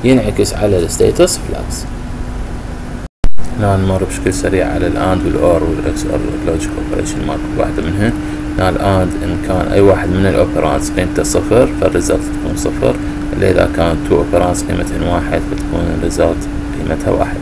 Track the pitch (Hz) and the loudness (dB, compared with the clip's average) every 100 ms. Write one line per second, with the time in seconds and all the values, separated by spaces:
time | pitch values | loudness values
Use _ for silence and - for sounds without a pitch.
0 | 120 131 107 95 101 - 104 92 85 - | 6 4 4 0 -2 0 0 2 0 2
1 | 107 107 175 - - - - - - - | 2 4 2 2 -6 -6 -6 -6 -8 -8
2 | - - - - - - - - - - | -8 -8 -6 -6 -6 -8 -8 -10 -10 -10
3 | - _ - - - - 104 95 95 92 | -12 _ 8 10 8 4 2 4 2 0
4 | 92 - 95 92 92 92 87 - 87 - | 0 -2 -2 0 0 0 0 0 0 0
5 | 92 92 85 - 85 85 - 151 151 - | 0 0 0 2 4 4 2 -2 -2 -2
6 | - - - - - 80 - - - - | -2 -2 -4 -4 -4 -2 -4 -6 -4 -4
7 | - - 76 - - 110 101 - 80 95 | -4 -4 -4 -4 -4 -2 -2 -2 -2 0
8 | 107 - - - - - 92 85 98 95 | 0 -2 -6 -6 -6 -2 0 0 0 2
9 | 90 - 85 87 - 92 80 98 98 87 | 0 -2 -4 -4 -2 -2 0 4 4 4
10 | 82 92 98 - 82 76 78 69 - - | 2 0 2 2 0 0 0 0 -2 -2
11 | 90 - 82 - - 110 131 - 82 87 | -2 -2 0 -2 2 4 4 2 0 0
12 | - - - - - - - - 117 - | 0 -2 -2 -4 -4 -4 -4 0 0 0
13 | - - - - 95 87 90 98 85 78 | -4 -6 -4 0 2 2 2 0 0 0
14 | - 87 - 87 90 87 - 90 90 95 | 0 0 2 0 0 -2 -2 -4 -2 -4
15 | 82 87 80 82 78 - - 82 85 78 | -2 -2 -2 -4 -4 -6 -4 -2 -2 -2
16 | 82 85 82 82 - - - - - 80 | -2 0 0 0 -4 -6 -6 -4 -4 -2
17 | - 95 - - | -2 0 -2 -4